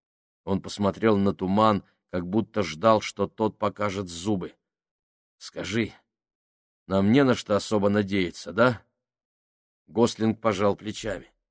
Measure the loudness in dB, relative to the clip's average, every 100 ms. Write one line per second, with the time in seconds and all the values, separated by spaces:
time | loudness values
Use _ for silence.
0 | _ _ _ _ -4 -4 -4 -2 -2 2
1 | 2 4 2 0 0 4 4 2 -4 _
2 | -10 -8 -2 -2 -2 -4 -6 0 4 4
3 | 0 -4 -6 -2 -4 -2 -6 -4 -6 -4
4 | -8 -6 -4 -4 -4 _ _ _ _ _
5 | _ _ _ _ -16 -12 -6 -4 -4 -8
6 | _ _ _ _ _ _ _ _ -2 2
7 | 4 4 4 2 0 -2 0 0 2 2
8 | 0 -2 -2 -6 -8 0 0 0 _ _
9 | _ _ _ _ _ _ _ _ _ 0
10 | 0 2 -2 0 -2 0 0 -2 -8 -8
11 | -8 -8 -12 _ _